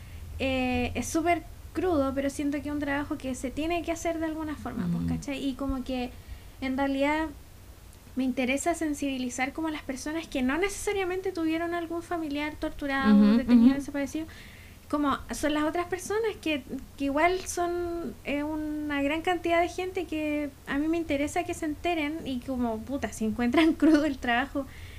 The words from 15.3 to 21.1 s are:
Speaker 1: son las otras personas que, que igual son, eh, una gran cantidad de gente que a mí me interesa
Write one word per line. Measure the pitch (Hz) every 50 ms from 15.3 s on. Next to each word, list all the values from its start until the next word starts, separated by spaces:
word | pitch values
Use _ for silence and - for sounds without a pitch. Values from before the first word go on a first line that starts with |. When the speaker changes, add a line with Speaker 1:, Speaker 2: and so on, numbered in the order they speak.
| 233
Speaker 1:
son | - - 294 302
las | 302 302
otras | 311 320 359 349
personas | 349 381 359 - - 392 440 453 440 - -
que, | - 320 302 285 247 - 226 269 - - - -
que | 277
igual | 277 269 294 320 349 370 370 -
son, | - - 359 349 349 349 349 349 349 339 339 330 240 214 - -
eh, | - 277 285 294
una | 302 311 302 302 302 302 302 302 294 294 277
gran | 277 277 302 330
cantidad | 320 370 359 339 - 339 339 339
de | 349 349
gente | 349 - 370 370 381 381 339
que | 320 311 311 302 302 294 294 294 277 - - - -
a | - 277
mí | 302 320
me | 330 339
interesa | 330 330